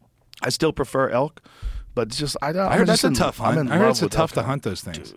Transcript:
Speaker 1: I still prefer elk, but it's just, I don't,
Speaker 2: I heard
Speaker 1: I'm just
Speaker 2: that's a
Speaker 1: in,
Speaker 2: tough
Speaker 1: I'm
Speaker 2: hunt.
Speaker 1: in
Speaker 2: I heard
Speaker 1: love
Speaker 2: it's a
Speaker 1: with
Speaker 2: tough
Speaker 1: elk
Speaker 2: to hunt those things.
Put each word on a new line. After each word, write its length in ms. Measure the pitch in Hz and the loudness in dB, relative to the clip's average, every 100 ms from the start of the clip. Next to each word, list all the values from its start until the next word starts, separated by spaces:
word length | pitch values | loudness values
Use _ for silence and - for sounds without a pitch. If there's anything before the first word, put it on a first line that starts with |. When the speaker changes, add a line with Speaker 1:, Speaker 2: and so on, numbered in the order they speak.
| _ _ _ - | _ _ _ -8
Speaker 1:
I 80 | - | -4
still 240 | - 160 | 0 0
prefer 360 | - 131 135 131 | 0 -2 0 2
elk, 320 | 120 151 - - - - - - | 0 -2 -6 -20 -10 -8 -8 -6
but 140 | - 110 | -4 -2
it's 100 | 123 | -2
just, 180 | 147 - | -4 -4
I 100 | 143 | -4
don't, 160 | 170 190 | 0 2
Speaker 2:
I 60 | - | 2
heard 40 | |
Speaker 1:
I'm 40 | - | 2
just 160 | 226 | 2
Speaker 2:
that's 0 | |
a 40 | - | 2
Speaker 1:
in, 60 | |
Speaker 2:
tough 260 | 240 156 - | 2 0 0
Speaker 1:
I'm 40 | 113 156 | 0 2
Speaker 2:
hunt. 40 | |
Speaker 1:
in 120 | 131 | 2
Speaker 2:
I 60 | 156 | 4
heard 60 | |
Speaker 1:
love 80 | 220 | 4
Speaker 2:
it's 100 | - | 4
a 40 | - | 0
Speaker 1:
with 60 | |
Speaker 2:
tough 180 | - 160 | 2 0
Speaker 1:
elk 120 | - | 0
Speaker 2:
to 0 | |
hunt 200 | 113 139 | -2 -2
those 180 | - 92 | -4 -6
things. 320 | - 78 55 | -6 -10 -12